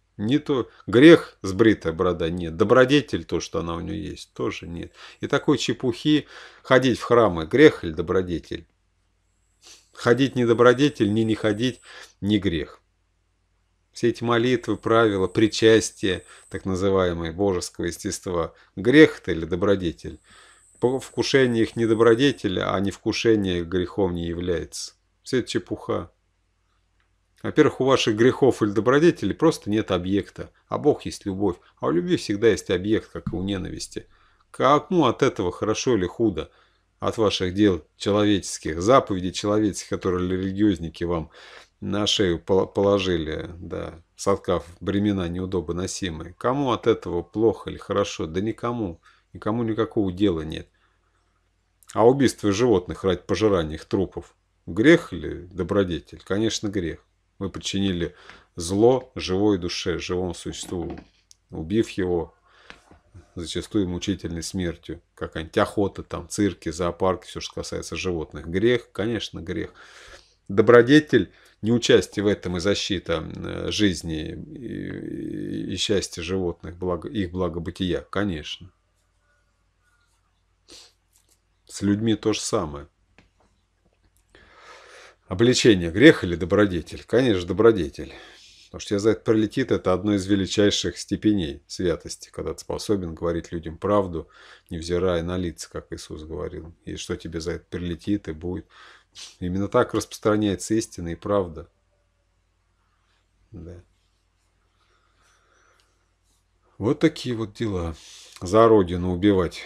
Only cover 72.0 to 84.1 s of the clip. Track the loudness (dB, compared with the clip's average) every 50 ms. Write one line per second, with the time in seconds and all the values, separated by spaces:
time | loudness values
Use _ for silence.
72 | 4 2 -4 -2 0 0 0 -2 -4 -6 -6 -2 0 0 0 0 -2 -4 -6 -6
73 | -4 -4 -6 -4 -6 -8 -12 -12 -10 -10 -8 -8 -6 -6 -2 2 2 2 2 0
74 | -6 -8 -6 -6 -8 -8 -10 -12 -14 -16 -16 -14 -12 -12 -10 -10 -10 -10 -10 -10
75 | -10 -10 -10 -10 -10 -8 -8 -8 -8 -8 -8 -8 -6 -6 -6 -4 -2 0 0 0
76 | 0 -4 -10 -10 -8 -6 -4 -4 -4 -4 -6 -8 -12 -16 -12 -8 -6 -4 -4 -4
77 | -6 -8 -6 -6 -6 -6 -4 -4 -4 -4 -4 -6 -8 -8 -6 -4 -4 -2 -2 -4
78 | -6 -6 -6 -4 -4 -4 -4 -6 -10 -12 -14 -16 -18 -20 _ _ _ _ _ _
79 | _ _ _ _ _ _ _ _ _ _ _ _ _ _ _ _ _ _ _ _
80 | _ _ _ _ _ _ _ _ _ _ _ _ _ _ -20 -20 -20 _ _ _
81 | _ _ _ _ _ _ _ _ _ _ _ _ _ -18 -10 -4 0 0 0 0
82 | 0 -2 -2 0 0 -2 -2 -2 -4 -4 -2 -2 -4 -4 -10 -12 -16 -18 _ _
83 | _ _ _ _ _ _ _ _ _ _ _ _ _ _ _ _ _ _ _ _
84 | _ _